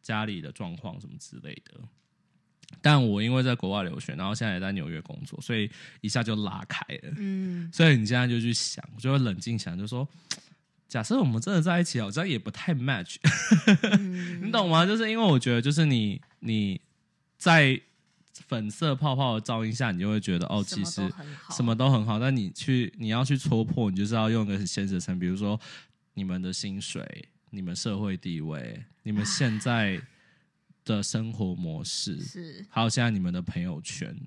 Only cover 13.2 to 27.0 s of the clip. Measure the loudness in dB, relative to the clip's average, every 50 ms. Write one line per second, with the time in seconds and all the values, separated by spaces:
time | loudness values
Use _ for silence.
13.2 | 4 4 4 4 6 6 6 8 10 8 8 8 6 4 4 4 4 2 -4 -4
14.2 | -6 -6 -6 -6 -4 0 2 2 4 6 6 6 6 6 4 0 0 0 2 4
15.2 | 6 6 6 6 6 4 2 2 2 2 4 4 4 6 6 4 2 0 -2 -4
16.2 | -10 _ _ _ -4 -2 0 0 0 0 -2 -6 _ _ _ _ _ _ _ _
17.2 | _ _ _ _ 4 6 8 8 8 8 4 0 -4 _ _ _ _ _ _ _
18.2 | _ _ _ -20 -8 _ -4 -4 -4 -4 -4 -2 0 0 0 2 0 0 2 2
19.2 | 2 2 0 -2 -2 -2 -2 -2 -2 -2 -2 -2 -2 -2 0 0 0 0 0 0
20.2 | 0 0 0 0 0 0 -2 -2 -2 -2 -4 -4 -4 -4 -4 -4 -4 -4 -4 -8
21.2 | -14 -14 -16 -16 -16 -12 -4 -2 0 0 2 4 4 4 4 4 2 0 0 0
22.2 | 0 0 0 0 -2 -4 -6 -6 -2 0 0 0 0 -2 -6 -6 -4 -2 0 0
23.2 | 2 2 0 0 2 2 2 2 2 0 0 0 0 0 0 0 -2 0 2 2
24.2 | 2 2 2 2 0 0 -2 -2 -4 -4 -4 -4 -2 -2 -2 -2 -2 -2 -4 -2
25.2 | -2 -2 -2 0 0 -2 -2 -2 -6 -12 -18 -20 -20 _ _ _ _ _ _ -6
26.2 | -4 -4 -4 -4 -4 -4 -6 -6 -6 -6 -6 -8 -8 -8 -8 -10